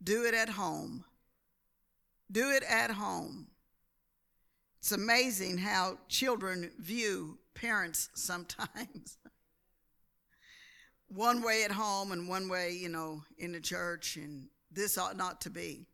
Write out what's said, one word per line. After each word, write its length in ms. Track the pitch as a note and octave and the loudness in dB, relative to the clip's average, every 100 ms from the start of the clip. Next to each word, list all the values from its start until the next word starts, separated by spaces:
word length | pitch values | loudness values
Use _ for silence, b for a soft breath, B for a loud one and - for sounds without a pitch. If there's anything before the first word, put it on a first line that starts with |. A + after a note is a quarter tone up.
do 220 | F3+ A3 | 0 2
it 100 | A#3 | 4
at 140 | A3+ A3 | 4 2
home. 560 | G3+ F3 D#3 - F#3+ - _ _ _ _ _ _ _ _ _ _ _ - | 0 -2 -2 -4 -8 -12 _ _ _ _ _ _ _ _ _ _ _ -4
Do 180 | G#3 C#4 | 0 4
it 140 | C4+ | 4
at 260 | - A3+ A3+ | 4 2 2
home. 580 | G3+ G3 E3+ E3 F#3 - _ _ _ _ _ _ _ _ _ _ _ _ _ | 0 -2 -2 -4 -8 -14 _ _ _ _ _ _ _ _ _ _ _ _ _
It's 100 | - | -2
amazing 680 | G3 A3 A#3+ B3+ G3 F#3 F3+ | 0 4 6 6 2 -2 -2
how 400 | G3+ F#3+ F#3 F#3 - | 2 2 2 -2 -2
children 640 | - C4 G#3+ F#3+ F3+ E3+ - | 2 2 2 0 -4 -6 -8
view 600 | D#3+ A#3 G#3+ F3+ D#3 - _ | -6 -2 0 -2 -4 -12 _
parents 540 | - A#3 G#3 E3+ D#3 - | -6 0 0 0 -2 -4
sometimes. 1040 | - - F3 E3+ - G3+ G#3+ A#3+ F#3 - - - _ _ _ _ _ _ | -4 -4 -4 -8 -8 -8 -8 -10 -12 -16 -18 -20 _ _ _ _ _ _
<laughs> 1120 | _ _ _ _ _ - - - - - _ - | _ _ _ _ _ -20 -20 -20 -20 -20 _ -10
One 340 | G3 A#3 A#3+ | 2 4 6
way 200 | A3+ A3 | 6 4
at 80 | G#3 | 4
home 400 | G3+ G#3+ G3 G3 | 2 2 2 0
and 180 | F3 F3 | -2 -2
one 200 | F#3 F#3+ | -2 0
way, 240 | F3+ F3 | 0 0
you 160 | F3 F3 | -2 -4
know, 340 | E3 D#3+ D#3 D3 - | -4 -4 -6 -12 -10
in 140 | F3 | -8
the 80 | E3+ | -6
church, 560 | - F3 F3 E3+ - D#3 | -4 -2 -2 -4 -6 -6
and 320 | D3 C#3 C3 _ _ | -10 -12 -14 _ _
this 260 | G3 G3+ F#3+ | -2 0 0
ought 180 | F#3+ F#3+ | 0 -2
not 240 | F#3 - | -4 -4
to 80 | - | -8
be. 360 | E3+ E3+ C3 - | -8 -8 -8 -16